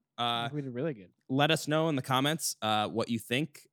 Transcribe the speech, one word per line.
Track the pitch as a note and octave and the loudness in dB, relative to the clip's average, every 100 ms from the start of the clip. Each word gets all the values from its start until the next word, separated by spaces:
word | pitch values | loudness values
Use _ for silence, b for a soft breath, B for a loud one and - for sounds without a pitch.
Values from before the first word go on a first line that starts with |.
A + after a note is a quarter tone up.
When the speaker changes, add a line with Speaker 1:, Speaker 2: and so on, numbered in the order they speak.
| _ - | _ -4
Speaker 1:
I | |
Speaker 2:
Uh, | A#2+ A#2 A#2 | -2 -2 -4
Speaker 1:
think | |
we | D3 | -6
did | C3+ | -6
really | A#2+ D#3+ | -4 -4
good. | A2+ F2+ _ - | -6 -14 _ -2
Speaker 2:
let | C3 D3+ | 2 4
us | D#3+ - | 2 2
know | D#3 D#3+ | 2 2
in | C#3+ | 0
the | |
comments, | B2+ C3 C#3+ D#3 - - | 0 2 2 0 -4 -2
uh, | A2 G#2+ G#2 | 0 2 0
what | G2 A2 | -2 -2
you | A2+ | -2
think. | - B2 D#3 - - | -2 -2 -2 -8 -16